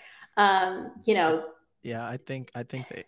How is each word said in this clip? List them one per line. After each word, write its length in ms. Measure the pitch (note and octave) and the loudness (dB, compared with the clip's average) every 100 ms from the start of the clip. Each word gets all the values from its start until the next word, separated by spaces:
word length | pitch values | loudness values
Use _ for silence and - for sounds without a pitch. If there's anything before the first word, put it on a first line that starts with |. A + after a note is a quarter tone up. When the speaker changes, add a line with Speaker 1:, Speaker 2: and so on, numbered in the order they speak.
| - - - - | -20 -20 -6 4
Speaker 1:
um, 560 | G3+ F#3+ F#3 F#3 - - | 4 4 2 -4 -10 -6
you 120 | - G3+ | 0 4
know. 320 | E3 D#3+ - - _ _ | 4 2 -4 -16 _ _
Speaker 2:
Yeah, 240 | B2 A#2 A#2 | -10 -8 -8
I 80 | A#2+ | -10
think, 340 | - C3+ B2+ A#2+ | -10 -12 -10 -12
I 80 | |
think 240 | A#2+ C3 B2+ | -10 -10 -10
the 160 | - | -12